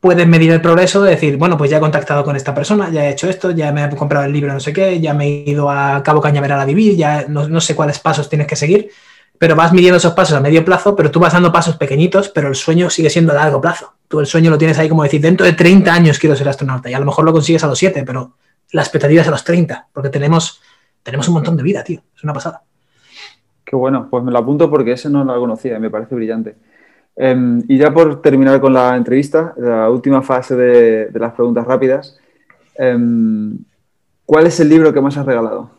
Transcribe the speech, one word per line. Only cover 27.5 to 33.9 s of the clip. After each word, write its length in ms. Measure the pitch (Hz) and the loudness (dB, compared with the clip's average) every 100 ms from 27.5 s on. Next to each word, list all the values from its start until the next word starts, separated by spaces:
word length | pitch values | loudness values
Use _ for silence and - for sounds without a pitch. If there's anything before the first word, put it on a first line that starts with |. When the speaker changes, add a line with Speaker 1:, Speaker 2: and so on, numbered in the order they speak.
| 120 113 | -2 0
Speaker 2:
y 120 | 135 | 2
ya 120 | 147 | 4
por 300 | 147 160 143 | 4 2 2
terminar 400 | 156 135 135 135 | 0 2 4 4
con 120 | 135 | 4
la 220 | 127 123 127 | 2 2 0
entrevista, 580 | 117 127 143 156 165 - | 0 -2 0 -2 -2 -6
la 320 | 120 117 110 | -4 0 0
última 320 | 123 131 135 | 0 0 0
fase 340 | 135 127 127 127 | 0 -4 -2 0
de, 520 | 123 123 117 110 107 | 4 4 4 2 -4
de 120 | 107 | -6
las 140 | 117 | -8
preguntas 320 | 117 120 117 117 | -4 -2 -2 -2
rápidas, 540 | 127 131 139 147 _ _ _ _ _ _ - | -2 0 -2 -6 _ _ _ _ _ _ -4
em, 840 | 127 120 117 117 110 107 107 98 - _ _ | -2 0 0 0 0 -2 -6 -10 -18 _ _